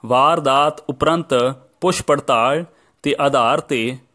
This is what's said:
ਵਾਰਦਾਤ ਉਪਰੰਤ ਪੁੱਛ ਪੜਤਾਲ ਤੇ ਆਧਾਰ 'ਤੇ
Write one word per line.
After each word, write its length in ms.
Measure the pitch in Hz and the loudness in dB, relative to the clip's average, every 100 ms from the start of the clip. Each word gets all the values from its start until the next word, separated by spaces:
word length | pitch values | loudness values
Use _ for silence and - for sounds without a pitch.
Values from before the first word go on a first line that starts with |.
ਵਾਰਦਾਤ 760 | 113 123 143 170 143 135 151 151 - | 0 2 4 2 0 2 0 -2 -12
ਉਪਰੰਤ 440 | 131 147 170 160 127 123 135 _ _ | -2 0 0 0 0 0 -4 _ _
ਪੁੱਛ 200 | 180 180 | -4 -2
ਪੜਤਾਲ 640 | - 143 - 120 123 151 170 _ _ _ | -2 -2 0 0 2 -2 -6 _ _ _
ਤੇ 120 | 147 139 | -4 0
ਆਧਾਰ 400 | 143 135 117 151 | 0 2 2 0
'ਤੇ 360 | - 127 117 131 _ | -2 -4 -4 -6 _